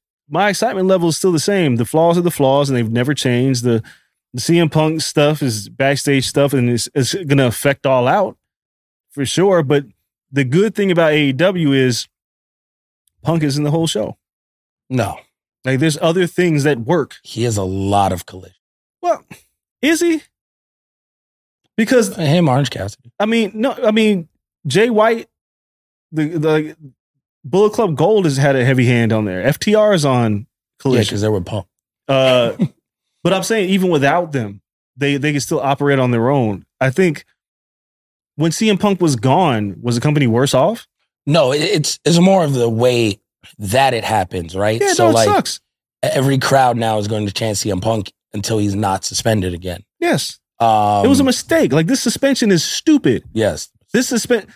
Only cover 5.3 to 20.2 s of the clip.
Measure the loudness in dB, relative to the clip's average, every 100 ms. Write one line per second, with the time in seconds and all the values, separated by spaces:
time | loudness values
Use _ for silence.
5.3 | 0 -2 -4 -8 -2 -2 0 0 0 0
6.3 | 0 0 2 0 -2 -4 -4 -2 -4 0
7.3 | 2 2 0 -2 0 0 2 2 2 -2
8.3 | -6 _ _ _ _ _ _ _ -6 -4
9.3 | 0 2 2 2 0 -2 _ _ _ _
10.3 | -4 0 2 0 0 0 2 2 2 0
11.3 | 0 0 0 0 2 2 -2 -8 _ _
12.3 | _ _ _ _ _ _ _ _ _ -4
13.3 | -2 -2 -2 -2 0 -2 -2 -6 -10 _
14.3 | _ _ _ _ _ -6 -4 -4 -8 -18
15.3 | _ _ _ -4 0 0 0 0 0 -2
16.3 | 0 0 2 0 -2 -2 -2 -4 -10 -12
17.3 | -4 -4 -2 -4 -4 0 2 0 -2 -10
18.3 | -20 -20 _ _ _ _ _ -4 -4 -8
19.3 | -20 _ _ _ _ -2 0 0 -2